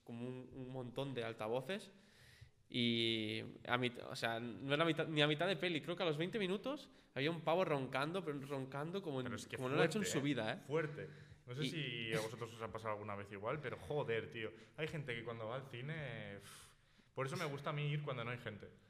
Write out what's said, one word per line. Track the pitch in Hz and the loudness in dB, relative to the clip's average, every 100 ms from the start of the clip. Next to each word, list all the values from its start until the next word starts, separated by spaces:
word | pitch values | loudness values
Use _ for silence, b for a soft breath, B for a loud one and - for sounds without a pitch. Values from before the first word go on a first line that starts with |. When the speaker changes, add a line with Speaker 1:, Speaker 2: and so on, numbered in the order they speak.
Speaker 1:
como | - 117 123 | -12 -6 -6
un, | 127 - | -6 -10
un | 131 127 | -10 -8
montón | 131 123 123 139 120 | -6 -4 -4 -2 -2
de | |
altavoces. | 117 113 110 123 135 202 - B B B B B B - - | -4 -2 0 0 0 -4 -6 B B B B B B -20 -4
Y | 123 120 117 113 113 107 110 110 104 - | 2 4 4 4 2 0 -2 -4 -8 0
a | 123 | 2
mit-, | 123 120 - | 2 0 -6
o | - | -2
sea, | 117 117 | 0 0
no | 120 95 135 | -2 -4 2
era | 147 165 | 6 6
mitad, | 156 156 | 4 2
ni | 151 | 6
a | 147 | 6
mitad | 151 180 | 6 4
de | 165 | 4
peli, | 180 156 | 2 0
creo | 160 170 | 0 2
que | |
a | 180 | 2
los | 151 | 4
veinte | 170 233 | 2 2
minutos | 185 202 262 302 - B B 127 | 2 0 0 -4 -6 B B 0
había | 135 | 2
un | 170 | 2
pavo | 156 165 180 | 4 6 6
roncando, | 143 131 131 147 190 | 4 2 2 2 0
pero | 160 143 | 0 -2
roncando | 135 139 131 139 156 196 | -2 -2 -2 -2 -2 -2
como, | 175 135 | -2 -2
en, | 123 | -2
Speaker 2:
Pero | 104 | -4
es | - | -4
que | 120 | -2
Speaker 1:
como | 131 | 2
no | 147 | 6
lo | |
ha | 175 | 6
hecho | 214 | 6
en | |
Speaker 2:
fuerte, | 196 151 | 2 2
Speaker 1:
su | |
vida, | 143 123 110 | 4 2 2
¿eh? | 147 - | -2 0
Speaker 2:
fuerte. | 151 156 147 147 B B B - | 0 0 -4 -8 B B B -10
No | 123 | -4
sé | |
Speaker 1:
Y | 135 | -2
Speaker 2:
si | 165 131 117 113 | -2 -2 -2 0
a | 110 | 0
vosotros | 110 107 110 | 0 -4 -8
os | 113 | -6
ha | 110 | -6
pasado | 107 110 | -4 -2
alguna | 104 104 101 | -2 -2 -6
vez | 98 | -6
igual, | 101 107 151 | -4 -2 -2
pero | 131 107 | -4 -6
joder, | - 147 117 113 104 | -2 0 2 0 -2
tío. | 117 107 B B - | -4 -6 B B -6
Hay | 156 | -4
gente | 160 131 117 | -4 -4 -4
que | |
cuando | 113 113 110 | -4 -4 -4
va | 131 | -4
al | |
cine, | 131 120 135 160 139 113 104 101 | -6 -8 -6 -6 -6 -6 -8 -10
pff, | - - - b b b b - | -12 -16 -18 b b b b -4
por | 135 | -2
eso | 131 | -2
me | 160 | -2
gusta | 139 165 | -2 -2
a | |
mí | 147 147 | 0 2
ir | 147 | 0
cuando | 147 127 | 0 -2
no | 117 | -2
hay | 123 | -4
gente. | 110 101 95 - b | -6 -8 -12 -16 b